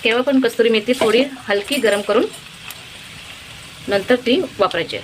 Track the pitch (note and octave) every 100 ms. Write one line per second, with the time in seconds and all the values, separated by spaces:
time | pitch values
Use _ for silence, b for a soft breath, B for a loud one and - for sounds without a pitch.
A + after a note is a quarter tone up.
0 | A#3 A#3 B3+ C4+ B3+ - A#3 A3 G#3+ B3
1 | A3 A3 C#4 - - G3+ G3+ C#4 G#3+ G3+
2 | G3+ G#3 G#4 - - - - - - -
3 | - - - - - - - - - G3+
4 | F#3+ B3 - C#4+ D#4 - F#3+ - E3+ -